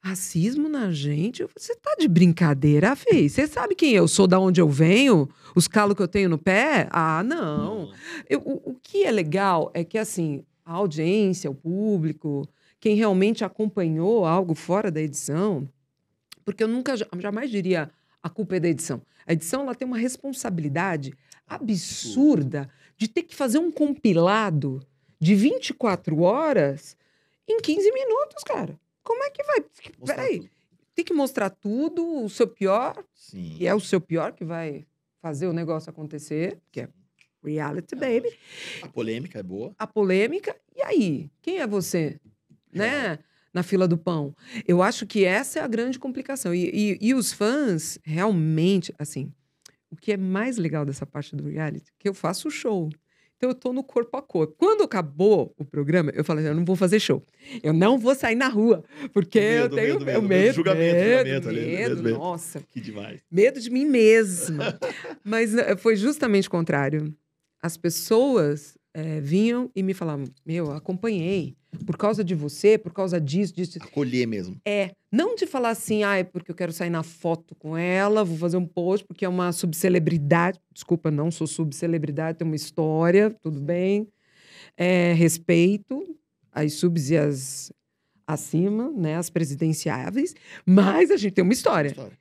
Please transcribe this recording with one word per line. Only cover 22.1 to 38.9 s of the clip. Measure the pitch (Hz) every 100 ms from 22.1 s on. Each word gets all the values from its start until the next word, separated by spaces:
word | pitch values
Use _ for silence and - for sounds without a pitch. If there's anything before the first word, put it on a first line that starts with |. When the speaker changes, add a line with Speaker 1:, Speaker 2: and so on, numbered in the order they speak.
| 202 294 240 135 147 139 _ _ _
Speaker 1:
de | 220
ter | -
que | 339
fazer | - 269 247
um | 330
compilado | 320 294 285 226 165 170 214 214 156 139 131 - _ _ _
de | 160
vinte | 202 233 508 -
e |
quatro | - 233 180 - 156
horas | 175 240 320 247 143 139 - - _ _ _ _ -
em | 453
quinze | 427 311 392
minutos, | 523 539 453 587 587
cara. | - 453 190 151 _ _
Como | - 466
é | 554
que | 554
vai? | 571 539 - _ - -
Speaker 2:
Mostrar | - -
Speaker 1:
Peraí. | 508 247
Speaker 2:
tudo. | - _ _ _ _
Speaker 1:
Tem | -
que | 339
mostrar | 330 269 262 202
tudo, | 190 202 226 311 339 339 311
o | 220
seu | - 233
pior, | - 196 202 262 - 381
Speaker 2:
Sim. | _ - 190 175 160
Speaker 1:
e | 175
é |
o | 202
seu | 190 196
pior | 165 165 165
que | -
vai | 160 165 160 143 151 _ _ _
fazer | 165 143 180
o |
negócio | 170 165 160 160
acontecer, | 160 151 151 147 151 175 - _
que | -
é | 120
Speaker 2:
Sim. | _ _ _ _ _
Speaker 1:
reality, | 147 151 143 151 175
Speaker 2:
É | 262
Speaker 1:
baby. | 269 233 466
Speaker 2:
lógico. | - _ - - -
A |
polêmica | 147